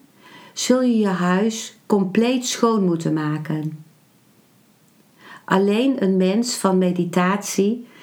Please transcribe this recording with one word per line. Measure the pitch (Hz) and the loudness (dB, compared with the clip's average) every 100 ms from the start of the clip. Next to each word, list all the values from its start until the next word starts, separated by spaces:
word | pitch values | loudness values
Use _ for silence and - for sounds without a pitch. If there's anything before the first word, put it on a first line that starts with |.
| _ _ - - - | _ _ -20 -20 -18
zul | - - 254 | -6 0 2
je | 254 226 | 2 2
je | 202 | 2
huis | 180 180 185 220 220 - - - | 0 0 2 0 -2 -10 -16 0
compleet | 208 185 190 233 254 247 | 0 2 0 0 0 -4
schoon | - 233 226 | -2 0 2
moeten | 185 165 165 | 0 0 -2
maken. | 156 151 151 151 156 156 156 - _ _ _ _ _ _ _ _ _ _ _ _ _ - - | -2 -2 -4 -4 -6 -6 -10 -16 _ _ _ _ _ _ _ _ _ _ _ _ _ -20 -20
Alleen | - 190 202 208 269 254 | -2 2 2 2 0 0
een | 190 190 | 0 2
mens | 185 208 233 | 2 2 -2
van | - 196 185 | -2 0 2
meditatie | 180 180 175 175 180 202 - - 196 247 - - | 2 0 -2 0 0 -2 -4 -2 0 -2 -8 -20